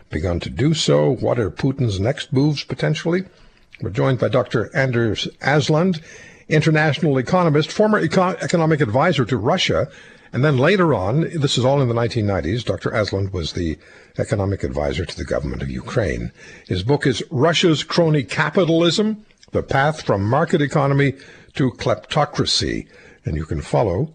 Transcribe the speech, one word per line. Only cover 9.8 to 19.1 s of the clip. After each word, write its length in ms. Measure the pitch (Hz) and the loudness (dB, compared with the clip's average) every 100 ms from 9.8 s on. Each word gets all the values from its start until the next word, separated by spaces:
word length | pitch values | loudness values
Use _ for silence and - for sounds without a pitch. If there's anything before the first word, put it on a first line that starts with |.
| - - - - - | -2 -8 -20 -20 -8
and 120 | 120 | 0
then 140 | 151 131 | 2 4
later 380 | 147 202 165 110 | 4 4 2 2
on, 260 | 92 147 | 0 0
this 380 | 165 165 139 131 | 0 -2 0 2
is 60 | 123 | 2
all 140 | 143 | 2
in 80 | 123 | 2
the 60 | |
nineteen 320 | 117 117 117 101 | 0 -2 0 0
nineties, 380 | 92 78 113 | 0 -2 -2
Doctor 260 | - 117 - | -4 -4 -2
Aslund 440 | 120 101 98 98 | -2 -2 -2 -2
was 200 | 92 76 | -4 -6
the 240 | - 85 73 - - - - | -4 -4 -6 -12 -20 -10 -8
economic 460 | - 104 95 95 | -2 -2 -2 -2
advisor 420 | 71 67 71 69 82 | -4 -2 -2 -2 -6
to 120 | - | -8
the 60 | |
government 380 | 71 62 69 65 | -4 -4 -4 -6
of 80 | 67 | -8
Ukraine. 640 | 62 - 123 90 58 60 - - - - | -8 -6 -2 -2 -4 -8 -12 -20 -14 -6
His 140 | 90 | -4
book 240 | 107 143 143 | 0 0 0
is 180 | 117 - | -2 -4
Russia's 540 | 127 160 160 175 151 | 0 2 4 2 2
Crony 400 | - 175 165 151 | 0 0 2 2
Capitalism, 1040 | - - 151 202 160 165 170 165 214 | 0 -2 0 0 2 2 2 2 0